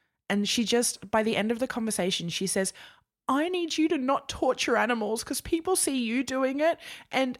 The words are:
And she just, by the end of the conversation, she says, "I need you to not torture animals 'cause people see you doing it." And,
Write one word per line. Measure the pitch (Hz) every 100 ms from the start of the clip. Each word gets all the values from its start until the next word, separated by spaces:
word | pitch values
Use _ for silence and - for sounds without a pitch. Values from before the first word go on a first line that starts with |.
| _ _ -
And | 202 202
she | -
just, | 208 240 233 - 190
by | 220
the | 220
end | 233 214
of | 233
the | 254
conversation, | - 220 214 180 - 170
she | - 190
says, | 202 190 - - - _ _ -
"I | 269 339
need | 359 339 -
you | 320
to | 320
not | 254 277 -
torture | - - - - 233
animals | 214 240 208 226
'cause | - 269
people | - 330 330 370
see | - 269
you | 226 247
doing | 262 262 262 277
it." | 320 320 - - -
And, | - 262 247